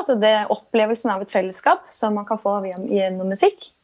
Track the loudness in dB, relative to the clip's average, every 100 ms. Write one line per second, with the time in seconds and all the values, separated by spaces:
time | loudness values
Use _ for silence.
0 | 4 2 4 2 0 -4 _ 0 0 0
1 | -2 -4 -2 -2 -2 0 2 2 0 -4
2 | -2 -2 -2 -2 -2 -2 -4 -8 -2 0
3 | 0 -2 -4 2 2 2 -18 _